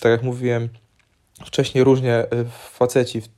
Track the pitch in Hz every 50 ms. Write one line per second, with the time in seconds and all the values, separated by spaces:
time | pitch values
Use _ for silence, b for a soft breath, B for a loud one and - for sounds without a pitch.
0 | - 120 117 113 123 127 123 123 127 123 120 117 117 117 - - _ _ _ _
1 | _ _ _ _ _ _ _ _ - - - - 135 - - 135 127 135 135 131
2 | 131 123 117 117 - - 117 120 117 120 120 - - - - - 123 123 - 135
3 | 123 120 - 113 107 - _